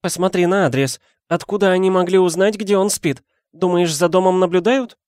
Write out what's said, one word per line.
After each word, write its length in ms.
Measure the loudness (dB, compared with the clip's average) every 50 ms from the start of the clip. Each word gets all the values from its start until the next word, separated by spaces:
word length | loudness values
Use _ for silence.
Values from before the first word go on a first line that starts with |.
Посмотри 460 | -6 -6 -4 -2 -4 -2 0 0 0
на 200 | 2 2 0 0
адрес. 340 | 0 0 0 -2 -2 -4 -10 _ _ _ _ _ _
Откуда 420 | -6 -6 -4 -6 -4 0 0 2
они 200 | 2 2 0 0
могли 280 | 0 0 0 2 2 2
узнать, 380 | 2 2 0 0 0 0 0
где 200 | -4 -2 -2 0
он 140 | 0 0 0
спит? 320 | -2 -4 -4 -4 -4 -6 _ _ _ _ _ _
Думаешь, 420 | _ -4 -2 0 2 0 0 0 0
за 140 | 0 0 2
домом 320 | 2 2 2 2 2 2
наблюдают? 560 | 0 2 0 0 0 0 0 0 -2 -6 -12 _ _